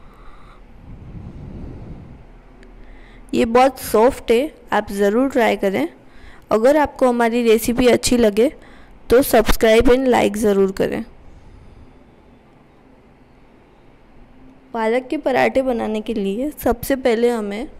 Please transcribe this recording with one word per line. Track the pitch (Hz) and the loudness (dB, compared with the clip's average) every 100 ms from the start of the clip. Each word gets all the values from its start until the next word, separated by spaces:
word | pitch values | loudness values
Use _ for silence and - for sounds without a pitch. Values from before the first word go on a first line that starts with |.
| - - - - - - - - - - - - - - - - - - - - - - - - - - - - - - - - - | -20 -20 -20 -20 -20 -20 -20 -20 -20 -20 -18 -18 -18 -18 -18 -16 -16 -16 -16 -18 -18 -20 -20 -20 -20 -20 -20 -20 -20 -20 -20 -20 -6
ये | 240 240 | -2 2
बहुत | 240 269 269 | 4 4 0
सॉफ्ट | - 220 240 269 - | -2 2 2 0 -2
है, | 233 311 - - | 0 0 -8 -6
आप | 208 208 | -4 -4
ज़रूर | 202 202 220 269 | -2 0 0 0
ट्राई | 269 214 202 | 0 0 0
करें। | 202 196 320 - - - - - - | -2 -2 -6 -10 -20 -20 -20 -16 -4
अगर | 214 240 302 | 0 2 2
आपको | 277 - 254 | 0 0 0
हमारी | 240 233 233 | 2 0 0
रेसिपी | 233 220 - 240 247 | 2 2 0 0 2
अच्छी | 233 - 240 | 2 2 2
लगे | 226 202 262 - - - - - - | 2 2 0 -2 -20 -20 -20 -12 2
तो | 233 | 2
सब्सक्राइब | 277 233 208 - 226 220 | 4 2 4 2 4 4
and | 240 254 262 | 6 4 4
like | 226 208 208 | 2 2 0
ज़रूर | 220 196 196 | 0 2 0
करें। | 190 - - 220 - - - - - - - - - - _ _ - _ _ _ _ _ _ _ _ _ - _ _ _ _ - - _ - - - - - _ | 0 -4 -4 -10 -16 -20 -20 -20 -20 -20 -20 -20 -20 -20 _ _ -20 _ _ _ _ _ _ _ _ _ -20 _ _ _ _ -20 -20 _ -20 -20 -20 -20 -20 _
पालक | 233 220 240 254 | -4 0 0 -2
के | 311 | -4
पराठे | 294 254 247 247 | -2 2 2 0
बनाने | 262 233 214 214 | -2 -2 -4 -6
के | 214 | -6
लिए | 220 196 202 285 | -4 -4 -4 -6
सबसे | - 269 233 - 269 | -4 -4 -2 -2 -2
पहले | 262 226 240 | 0 2 0
हमें | 233 208 202 277 - | 0 -6 -8 -12 -16